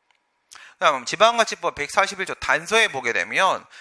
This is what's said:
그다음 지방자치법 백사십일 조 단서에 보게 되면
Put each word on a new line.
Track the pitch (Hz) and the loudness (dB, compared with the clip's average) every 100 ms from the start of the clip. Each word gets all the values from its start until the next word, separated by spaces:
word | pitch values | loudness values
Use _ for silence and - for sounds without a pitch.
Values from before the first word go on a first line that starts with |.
| _ _ _ _ _ - - | _ _ _ _ _ -20 -20
그다음 | - 175 135 120 | 0 0 0 -2
지방자치법 | - 220 233 214 208 170 143 | 4 4 4 0 -2 -6 -4
백사십일 | 143 202 196 190 180 | -4 0 -2 -2 -8
조 | 135 | -4
단서에 | - 143 170 220 208 | 0 -2 0 0 2
보게 | 139 123 | -2 -2
되면 | 101 92 135 190 117 - - | -2 -2 0 0 -2 -8 -20